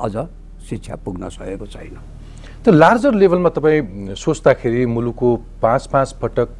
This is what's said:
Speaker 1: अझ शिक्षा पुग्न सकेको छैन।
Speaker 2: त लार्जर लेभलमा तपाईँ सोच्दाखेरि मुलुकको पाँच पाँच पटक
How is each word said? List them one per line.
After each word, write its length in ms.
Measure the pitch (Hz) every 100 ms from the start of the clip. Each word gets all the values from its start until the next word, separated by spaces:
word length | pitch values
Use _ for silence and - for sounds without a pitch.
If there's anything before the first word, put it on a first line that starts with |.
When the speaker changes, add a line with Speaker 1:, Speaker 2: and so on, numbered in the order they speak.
Speaker 1:
अझ 160 | 120 101 160 - - - -
शिक्षा 280 | 113 - 92
पुग्न 320 | - 90 92
सकेको 380 | - 98 95 98
छैन। 500 | - - - - - - - - - -
Speaker 2:
त 20 |
लार्जर 460 | 160 160 233 269
लेभलमा 340 | 214 190 180 175
तपाईँ 680 | 160 151 156 117 98 98
सोच्दाखेरि 720 | 95 - 156 - 131 120 117 127
मुलुकको 500 | 117 120 113 123 117 - -
पाँच 240 | 113 127 -
पाँच 260 | 139 131
पटक 360 | - 117 - 120 -